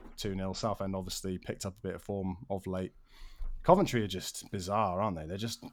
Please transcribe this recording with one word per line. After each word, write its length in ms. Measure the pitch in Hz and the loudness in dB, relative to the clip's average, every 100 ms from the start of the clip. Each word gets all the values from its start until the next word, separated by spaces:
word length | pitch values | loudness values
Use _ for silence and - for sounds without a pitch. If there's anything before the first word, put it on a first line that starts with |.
| - - | -14 -6
two 160 | 104 | -4
nil. 180 | 95 95 | -2 -2
Southend 420 | 92 113 98 95 | 0 -2 0 -2
obviously 440 | 95 92 - 92 92 | -2 -4 -4 -4 -4
picked 260 | - - | -4 -6
up 100 | 98 - | -6 -4
a 80 | 92 | -6
bit 80 | |
of 80 | 85 | -6
form 340 | - 101 95 87 - | -4 -2 -2 -4 -4
of 160 | 95 95 | -4 -2
late. 260 | 92 92 - - - - - - - | -2 -4 -8 -20 -16 -14 -6 -4 2
Coventry 400 | - 185 156 120 | 8 8 8 4
are 40 | 101 | 2
just 420 | 92 - - - | -2 -6 -8 -6
bizarre, 500 | 101 90 104 101 90 | -4 0 4 4 4
aren't 160 | 107 82 | 2 0
they? 80 | |
They're 140 | 78 98 | -4 -4
just 260 | 117 - - | -4 -6 -12